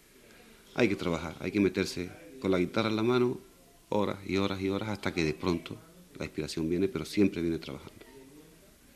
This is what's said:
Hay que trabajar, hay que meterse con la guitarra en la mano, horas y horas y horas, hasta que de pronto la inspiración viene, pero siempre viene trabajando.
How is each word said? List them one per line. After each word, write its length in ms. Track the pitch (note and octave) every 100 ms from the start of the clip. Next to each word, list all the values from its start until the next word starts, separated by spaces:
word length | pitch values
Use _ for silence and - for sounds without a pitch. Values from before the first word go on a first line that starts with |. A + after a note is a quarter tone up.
| - - - - - - -
Hay 140 | - A#2
que 80 | G2
trabajar, 380 | F2+ E2 E2 D#2
hay 100 | F#2
que 100 | G#2
meterse 500 | F#2+ G2 F#2 - F2 - - -
con 100 | F#2+
la 80 | F#2
guitarra 320 | F2 - A2
en 60 | G#2+
la 60 |
mano, 380 | A2+ B2 B2 - - - - - -
horas 300 | G#2 G2 G2 G2
y 100 | F#2
horas 240 | G2 G2
y 80 | F#2+
horas, 200 | G2 G#2+
hasta 240 | G2+ F#2
que 100 | F2
de 100 | D#2+
pronto 420 | D2 F#2 E2+ - - - - - -
la 60 |
inspiración 440 | D2+ - D2+ - D#2+
viene, 180 | F2 F#2+
pero 160 | D#2
siempre 380 | D#2+ - G2 F2
viene 160 | E2 D#2+
trabajando. 460 | D2 C2+ - - - - C3+ D3 - - - - -